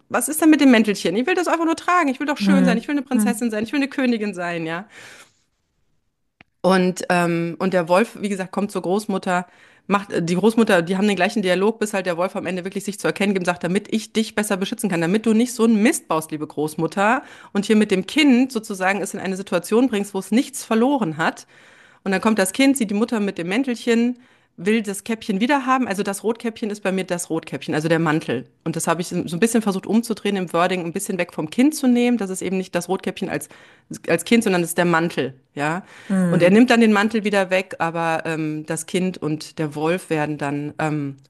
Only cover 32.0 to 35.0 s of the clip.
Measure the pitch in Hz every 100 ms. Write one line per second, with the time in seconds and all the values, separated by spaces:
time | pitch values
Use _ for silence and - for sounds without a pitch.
32 | 240 240 196 190 190 190 185 175 175 190
33 | - 185 180 - - - - _ _ 156
34 | - 170 - 233 233 185 170 - 175 165